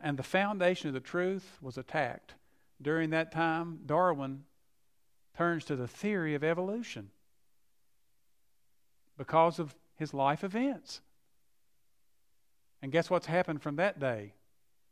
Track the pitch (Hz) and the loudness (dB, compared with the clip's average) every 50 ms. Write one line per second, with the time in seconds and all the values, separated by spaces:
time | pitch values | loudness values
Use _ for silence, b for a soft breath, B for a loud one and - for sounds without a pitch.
0 | - 156 143 135 127 - - 185 202 202 214 196 180 180 185 180 - 156 135 131 | -4 -2 -2 -2 -2 0 2 2 2 2 0 2 4 2 2 2 0 -4 -4 -6
1 | 123 - - 175 180 185 196 190 185 - - - 143 131 117 135 131 - - 156 | -6 -4 -2 -2 0 0 -2 -4 -8 -12 -18 -16 -14 -12 -10 -10 -8 -4 -2 -2
2 | 143 120 - - - - - - _ _ _ _ _ _ _ - 135 143 156 165 | -2 -2 -4 -8 -14 -20 -20 -20 _ _ _ _ _ _ _ -6 -2 0 0 2
3 | 165 156 160 160 165 160 160 160 165 165 160 165 170 170 165 - - 135 147 165 | 2 2 2 0 0 0 0 0 0 2 2 0 -2 -4 -8 -8 -4 0 2 4
4 | 185 180 165 139 135 135 135 139 147 - _ _ _ _ _ _ _ _ _ _ | 4 4 2 2 -2 -6 -8 -10 -12 -18 _ _ _ _ _ _ _ _ _ _
5 | _ _ _ _ _ _ - - 170 170 170 156 - - 147 127 123 117 - - | _ _ _ _ _ _ -4 0 0 2 0 0 -2 -2 -2 -2 -4 -6 -6 -4
6 | - 208 208 190 165 156 151 143 147 160 170 170 185 190 208 233 233 - - 120 | -2 0 0 0 0 0 0 0 2 2 2 2 0 -2 -2 -4 -6 -8 -10 -12
7 | 101 98 - _ _ _ _ _ _ _ _ _ _ _ _ _ _ _ _ _ | -14 -16 -18 _ _ _ _ _ _ _ _ _ _ _ _ _ _ _ _ _
8 | _ _ _ _ _ _ _ _ _ _ _ _ _ _ _ _ _ _ _ _ | _ _ _ _ _ _ _ _ _ _ _ _ _ _ _ _ _ _ _ _
9 | _ _ _ - 135 - 156 160 165 170 170 - 165 143 - - _ _ _ - | _ _ _ -12 -4 2 4 6 6 6 4 0 -4 -6 -8 -14 _ _ _ -8
10 | 156 147 - 139 135 139 151 156 - 196 180 226 254 285 254 - - - - - | -8 -4 -2 2 2 2 2 2 -2 -4 -2 -2 -2 -2 -2 -4 -8 -14 -16 -16
11 | - _ _ _ _ _ _ _ _ _ _ _ _ _ _ _ _ _ _ _ | -18 _ _ _ _ _ _ _ _ _ _ _ _ _ _ _ _ _ _ _
12 | _ _ _ _ _ _ _ _ _ _ _ _ _ _ _ _ - 139 131 165 | _ _ _ _ _ _ _ _ _ _ _ _ _ _ _ _ -4 0 2 2
13 | 165 - 180 175 - - 160 180 180 - 160 143 - 151 143 147 180 202 196 - | 2 4 2 0 2 2 0 0 2 0 -2 -4 -4 -4 0 0 0 0 0 0
14 | 139 131 120 107 101 104 - _ _ _ _ _ _ _ _ _ _ _ | -2 -2 -2 -2 -6 -10 -14 _ _ _ _ _ _ _ _ _ _ _